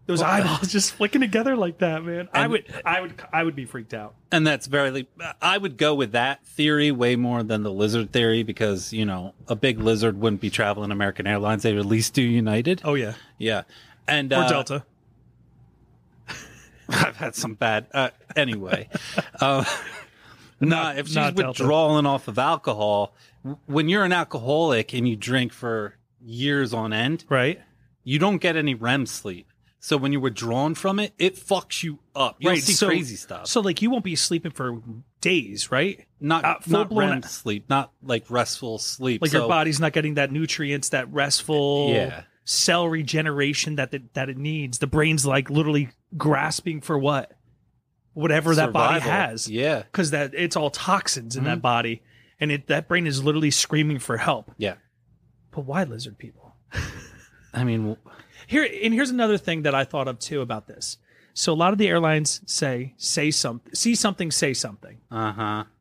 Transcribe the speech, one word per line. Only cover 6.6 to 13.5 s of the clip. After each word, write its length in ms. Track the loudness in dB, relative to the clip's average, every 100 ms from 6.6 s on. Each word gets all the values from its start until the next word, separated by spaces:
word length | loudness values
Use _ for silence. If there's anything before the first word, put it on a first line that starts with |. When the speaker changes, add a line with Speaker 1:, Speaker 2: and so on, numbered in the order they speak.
| 2 4 4
Speaker 2:
way 240 | 4 2
more 300 | 4 2 0
than 180 | 0 -2
the 100 | -2
lizard 400 | 0 2 2 0
theory 300 | 2 4 2
because, 500 | 0 -2 -2 -2 -4
you 140 | -4 -2
know, 280 | -4 -8 _ -6
a 80 |
big 240 | 0 0 2
lizard 420 | 2 4 2 2
wouldn't 200 | 0 0
be 80 | -2
traveling 400 | 0 0 -2 -4
American 380 | -2 -2 -2 -2
Airlines. 340 | 0 0 0
They 100 | 2
would 80 | 2
at 60 | 2
least 260 | 2 2
do 100 | 0
United. 600 | 2 2 2 0 0 -2
Speaker 1:
Oh, 100 | -2
yeah. 200 | -2 -4 -10 -18 _
Speaker 2:
Yeah. 240 | -2